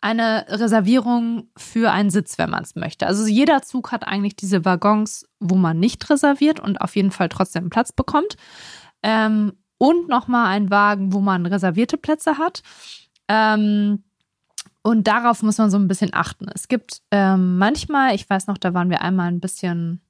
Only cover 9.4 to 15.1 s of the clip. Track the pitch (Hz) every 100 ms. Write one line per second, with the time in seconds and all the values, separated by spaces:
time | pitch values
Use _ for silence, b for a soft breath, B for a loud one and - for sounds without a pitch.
9.4 | 208 - _ _ 262 349 339 254 247 247
10.4 | 226 196 202 202 202 208 190 196 196 185
11.4 | 175 196 185 170 240 - - 311 - 285
12.4 | 330 - B B B B B _ _ 214
13.4 | 220 214 208 208 208 202 _ _ _ _
14.4 | _ - - _ 208 226 208